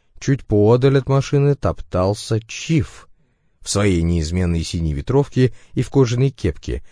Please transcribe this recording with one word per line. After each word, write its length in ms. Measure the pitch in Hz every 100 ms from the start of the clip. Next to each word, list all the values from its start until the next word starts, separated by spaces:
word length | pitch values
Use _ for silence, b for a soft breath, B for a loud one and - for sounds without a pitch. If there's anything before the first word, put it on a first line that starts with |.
| _ -
Чуть 260 | - 139
поодаль 540 | - 104 104 123 139 135
от 100 | 127
машины 460 | 135 - 143 143
топтался 840 | 139 92 78 - 90 95 107 - 113
Чиф 680 | 113 - - 165 - - - - _ _ _ _
в 100 | -
своей 320 | 101 104 87
неизменной 600 | 82 85 78 90 90 82
синей 300 | 80 87 82
ветровке 600 | 71 71 131 139 127 127 b b
и 100 | -
в 80 | 131
кожаной 400 | 139 123 123 139
кепке, 540 | - 87 - - 58 b